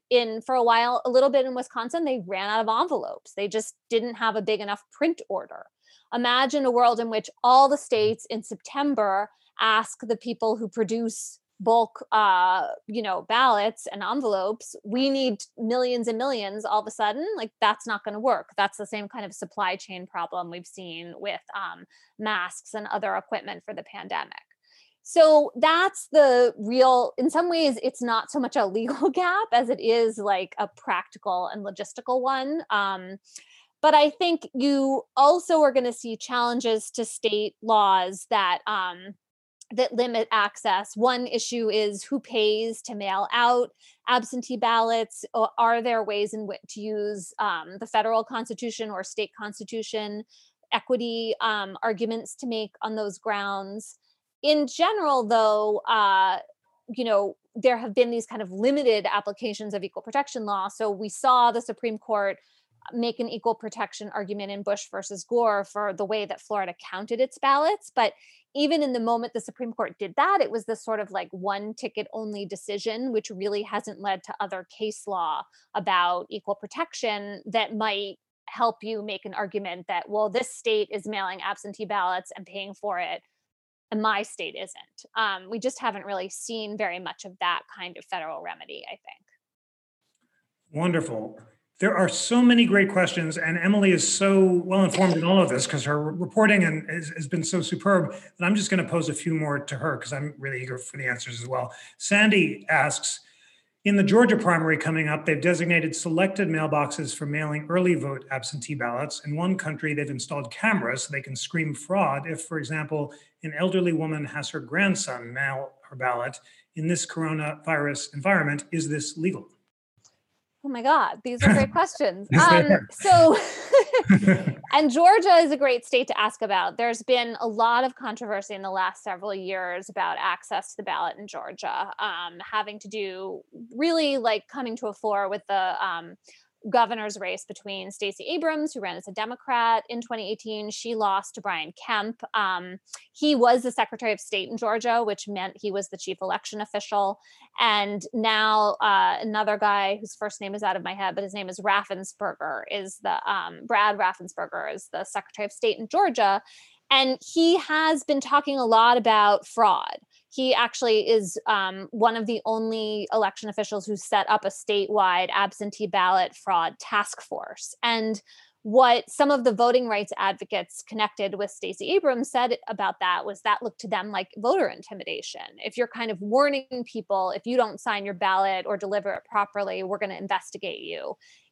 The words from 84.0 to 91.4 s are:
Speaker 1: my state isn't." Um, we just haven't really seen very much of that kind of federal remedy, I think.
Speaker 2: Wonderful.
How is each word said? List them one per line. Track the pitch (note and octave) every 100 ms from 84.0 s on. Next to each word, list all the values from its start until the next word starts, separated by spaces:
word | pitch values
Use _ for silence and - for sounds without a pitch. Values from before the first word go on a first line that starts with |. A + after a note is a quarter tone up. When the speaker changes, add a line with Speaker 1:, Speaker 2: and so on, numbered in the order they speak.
Speaker 1:
my | A3 G3+
state | A3+ - E3
isn't." | - F#3+ - - - -
Um, | A3 G#3+ F#3+ F#3
we | A3+
just | B3+ -
haven't | B3 G3 G3+
really | F#3+ F#3+
seen | - - A3+ G#3+ G#3+
very | G3 F3
much | F3 - F#3+
of | F#3+
that | F3+ F3 - -
kind | F3+ E3+
of | -
federal | F3+ D#3+ D3
remedy, | E2+ - - C#2 -
I | F#3+
think. | - - _ _ _ _ _ _ _ _ _ _ _ _ _ _ _
Speaker 2:
Wonderful. | D3+ F3 E3 - A2+ A2 -